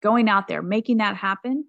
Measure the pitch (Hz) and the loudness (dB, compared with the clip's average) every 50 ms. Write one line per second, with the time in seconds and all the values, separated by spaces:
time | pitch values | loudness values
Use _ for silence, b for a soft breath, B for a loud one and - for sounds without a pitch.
0 | - 208 226 240 226 214 196 196 190 - 160 147 170 175 202 220 220 - 240 220 | 0 2 4 4 4 4 4 2 0 -2 -6 -6 -4 -2 -4 -4 0 0 0 0
1 | 214 202 202 190 202 190 196 - - 247 269 302 294 | 0 0 -4 -4 -4 -4 -4 -4 -4 -6 -4 -4 -6